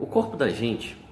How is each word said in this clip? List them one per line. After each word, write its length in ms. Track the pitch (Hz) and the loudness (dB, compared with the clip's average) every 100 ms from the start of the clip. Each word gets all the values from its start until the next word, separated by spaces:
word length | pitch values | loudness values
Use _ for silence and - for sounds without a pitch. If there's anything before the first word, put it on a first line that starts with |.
O 60 | - | 0
corpo 300 | 226 220 165 | 2 2 2
da 120 | 117 | 0
gente, 520 | 87 117 110 - - - | 2 0 -2 -6 -14 -18